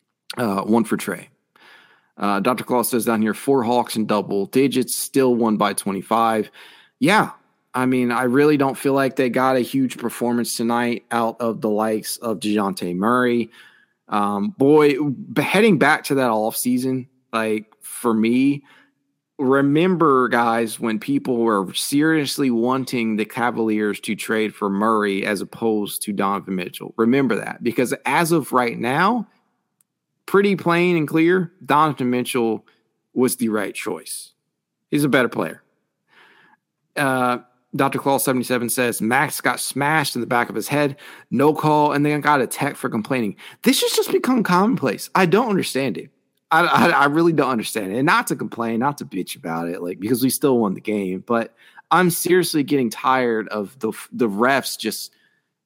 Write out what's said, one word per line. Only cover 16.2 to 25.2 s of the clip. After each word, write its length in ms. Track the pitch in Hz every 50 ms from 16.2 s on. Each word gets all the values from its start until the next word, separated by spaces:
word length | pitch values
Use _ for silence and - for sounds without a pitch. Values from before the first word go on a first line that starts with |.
| 131 120
offseason, 800 | 110 107 107 113 - - - 123 127 123 127 131 131 131 127 _ _ _ _ -
like, 340 | 117 113 110 110 107 110 107 _ _ _
for 340 | - - - - - 120 110
me, 480 | 110 110 117 120 127 135 143 143 143 _ _ - _ _ _ _ _ _ _ _ _ _ _ _ -
remember, 880 | 139 127 135 139 139 143 143 156 175 185 185 156 165 151 135 127 127 113
guys, 500 | 123 120 120 117 117 117 117 110 113 -
when 220 | 120 113 110 107
people 380 | - - 143 139 139 135 123 117
were 360 | 113 113 107 98 95 92 -
seriously 760 | - - - 139 143 151 160 160 156 139 120 - - 143 131
wanting 680 | 117 113 117 123 131 135 123 - 135 120 113 113 107
the 80 | 104 107
Cavaliers 760 | - - 127 117 120 117 117 110 110 107 107 107 104 98 -
to 160 | - - 104
trade 400 | - - - 113 110 110 101 -
for 160 | - 104 101
Murray 560 | 98 98 107 113 113 107 104 101 98 95